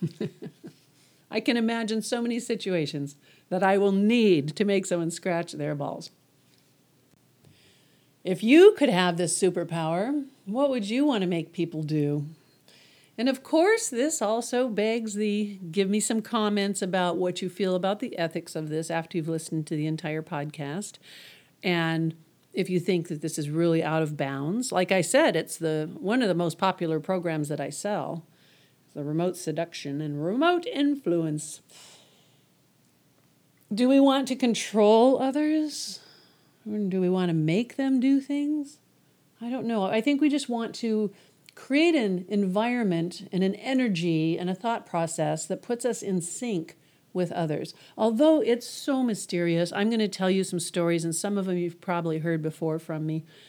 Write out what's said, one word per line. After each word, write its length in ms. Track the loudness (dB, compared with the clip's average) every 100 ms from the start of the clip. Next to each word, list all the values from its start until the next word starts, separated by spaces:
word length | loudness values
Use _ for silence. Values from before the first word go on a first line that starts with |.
| -8 -6 -8 -8 -18 -16
<laughs> 720 | -20 -20 _ _ _ _ -10
I 80 | -4
can 180 | 0 0
imagine 440 | 0 0 -2 -4
so 200 | -4 -4
many 180 | -2 -4
situations 760 | -4 -6 -2 -2 -2 -4 -8 -12 _ _ -6
that 140 | 0
I 140 | 2 4
will 140 | 4
need 640 | 4 4 4 6 4 2 -2
to 80 | 0
make 200 | 0 0
someone 260 | -2 -2
scratch 420 | -4 -4 -2 -4
their 220 | -6 -6 -4
balls. 360 | -6 -8 -12 _ _ _ _ _ _ _ _ _ _ _ _ _ -20 _ _ _ _ _ _ _
If 200 | -4 0
you 300 | 6 10 10
could 160 | 10 6
have 280 | 4 4 2
this 220 | 0 2
superpower, 840 | 0 0 -2 -2 -2 0 -2 -4 -6 -12 -6
what 240 | -2 0
would 200 | 0 -2
you 160 | 0 2
want 160 | 2
to 60 | 0
make 260 | -2 -4
people 300 | -4 -4 -4
do? 420 | -2 0 0 -2 -4 -12 _ _ _ -20 -20 _ _ -4
And 120 | -2
of 140 | -2
course, 440 | 0 4 4 4 0
this 340 | -2 -2 0
also 460 | 0 0 -2 0 0
begs 460 | 0 0 0 -4
the, 460 | -2 -2 0 -4 -8 -6
give 180 | -2 0
me 100 | 0
some 220 | 0 -2
comments 600 | -2 -2 0 0 0 -2
about 360 | -2 0 0 0
what 240 | -2 -2
you 80 | -6
feel 260 | -4 -2 0
about 240 | 0 -2
the 180 | -6 -4
ethics 380 | -4 -4 -8 -8
of 120 | -6
this 240 | -4 -4
after 260 | -4 -4 -4
you've 120 | -4
listened 380 | -4 -4 -6 -4
to 80 | -4
the 120 | -2
entire 340 | -4 -4 -6
podcast. 720 | -6 -8 -8 -8 -8 -8 -10 -14 -20 -20 -20 -20 _ _
And 520 | -2 0 0 0 -2 -6 _ _ _ -6
if 140 | -2
you 100 | -2
think 300 | 0 0 -2
that 120 | -6
this 160 | -6 -6
is 120 | -4
really 340 | 0 2 2
out 180 | 0 0
of 140 | -2 -2
bounds, 560 | -4 -4 -4 -4 -2
like 200 | -2 2
I 100 | 2
said, 340 | 2 4 4 2
it's 220 | -2 -4
the, 320 | -2 -2 -4
one 280 | -6 -2 0
of 60 | 2
the 60 |
most 240 | 2 0 0
popular 420 | -2 0 -2 -2
programs 500 | -2 -2 -2 -2 -2
that 100 | -4
I 100 | -6
sell, 560 | -6 -6 -4 -4 -8 -12 _ _ _ _ _ _
the 100 | -10
Remote 320 | -4 -2 -2 -4
Seduction 640 | -6 -4 -6 -8 -8 -6
and 240 | -6 -4
Remote 420 | -4 0 2 0 -2
Influence. 960 | -2 0 0 0 0 0 -4 -6 -14 _ -20 -20 -20 _ _ _ _ _ _ _ _ _ _ _ _ _ _ _ _ -6
Do 160 | 0 4
we 100 | 6
want 280 | 6 4 0
to 60 | 0
control 840 | 0 0 0 4 6 8 6 4
others? 800 | 2 0 0 2 0 -4 -10 -12 -18 -20 _ _ _ _ -8
Or 80 | -4
do 220 | -2 0
we 80 | 2
want 200 | 2 2
to 40 |
make 420 | 2 2 2 0 -2
them 240 | 0 2
do 220 | 4 4
things? 560 | 2 -2 -2 -2 -6 -14 _ _ _ _ _ -14
I 80 | -8
don't 180 | -4 -2
know. 160 | 0
I 160 | 2 2
think 220 | 2 4
we 80 | 4
just 180 | 2 -2
want 260 | -4 -4 -4
to 360 | -2 0 -2 -4 -20 _ -20 -16
create 380 | 0 4 4
an 320 | 4 2 -2 -2
environment 1000 | 0 2 2 0 0 2 0 -2 -6 -6
and 100 | 0
an 120 | 0 0
energy 840 | -2 0 2 0 0 2 2 0
and 120 | -2
a 60 | -4
thought 300 | -2 -4 -4
process 600 | -2 -2 -2 -2 -2 -4
that 160 | -8
puts 220 | -6 -4
us 180 | -2 -4
in 200 | -2 -4
sync 560 | -4 -6 -4 -4 -6 -12 _ _ _
with 180 | -4 -4
others. 420 | -2 -2 -4 -6 -12 -14 -2
Although 440 | 0 4 4 4
it's 260 | 4 0 -2
so 340 | -8 -2 0
mysterious, 680 | 0 -2 -4 -2 0 2 0
I'm 180 | 0 0
gonna 180 | 0 0
tell 220 | 0 0
you 140 | 2
some 160 | 0 -4
stories, 460 | -4 -2 0 0 -2
and 100 | -4
some 220 | -2 -2
of 80 | -2
them 120 | -2
you've 220 | -4 -6
probably 400 | -6 -4 -2 -2
heard 220 | -2 -2
before 360 | -4 -4 -4 -4
from 280 | -6 -6 -4
me, 180 | -4 -6 -16